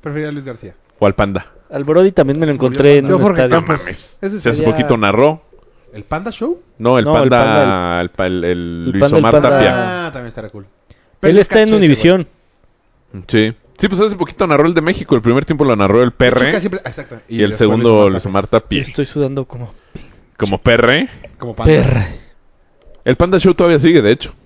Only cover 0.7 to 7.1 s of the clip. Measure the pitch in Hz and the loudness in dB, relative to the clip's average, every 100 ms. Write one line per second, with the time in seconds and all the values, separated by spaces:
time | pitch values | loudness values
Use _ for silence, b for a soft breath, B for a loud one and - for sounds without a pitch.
0.7 | - _ _ 101 - 101 92 - - _ | -20 _ _ -2 0 -4 -4 -10 -20 _
1.7 | 143 139 160 190 185 135 147 160 139 127 | -10 0 2 2 2 0 0 -2 -2 -2
2.7 | 131 143 143 139 139 - 170 127 165 160 | 2 4 4 4 0 2 0 0 0 -2
3.7 | - - 92 - _ 196 208 135 110 - | -6 -6 -14 -18 _ -10 -4 -4 -2 -2
4.7 | 160 139 120 101 104 143 160 _ _ _ | -2 -2 0 0 2 2 0 _ _ _
5.7 | _ _ 107 104 156 208 - 240 349 _ | _ _ -20 -10 -10 -10 -8 -8 -8 _
6.7 | _ 113 127 117 | _ 0 0 2